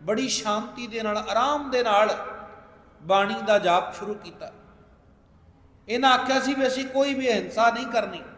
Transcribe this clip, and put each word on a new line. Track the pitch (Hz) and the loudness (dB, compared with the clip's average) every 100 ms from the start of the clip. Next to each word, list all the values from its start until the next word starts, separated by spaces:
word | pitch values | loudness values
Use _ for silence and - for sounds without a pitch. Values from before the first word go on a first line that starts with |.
ਬੜੀ | 160 220 254 | -2 -2 0
ਸ਼ਾਂਤੀ | - 214 214 240 247 240 | -2 -2 -4 -4 -10 -10
ਦੇ | 226 | -6
ਨਾਲ, | 214 208 | -4 -4
ਆਰਾਮ | 214 220 262 294 277 | -2 0 2 0 -2
ਦੇ | 247 | 0
ਨਾਲ | 233 202 214 - - - - - - - - - | 4 4 4 2 -8 -12 -16 -20 -20 -20 -20 -12
ਬਾਣੀ | 160 196 202 226 220 | 2 2 2 0 2
ਦਾ | 202 | 4
ਜਾਪ | 175 180 - - | 4 2 0 -8
ਸ਼ੁਰੂ | 202 | -10
ਕੀਤਾ। | 208 170 - 156 - - - - - _ _ _ _ - _ - _ - | -10 -12 -16 -16 -16 -20 -20 -20 -20 _ _ _ _ -20 _ -20 _ -6
ਇਹਨਾਂ | 247 269 | 2 4
ਆਖਿਆ | 254 262 262 | 4 2 0
ਸੀ | 262 | 0
ਵੀ | 269 254 | 0 0
ਅਸੀਂ | 269 269 | 0 -2
ਕੋਈ | 269 277 | 0 0
ਵੀ | 262 262 | 0 0
ਅਹਿੰਸਾ | 202 180 214 233 | 0 -2 2 2
ਨਹੀਂ | 226 262 | 2 -2
ਕਰਨੀ, | 233 196 170 - | -2 -2 -8 -14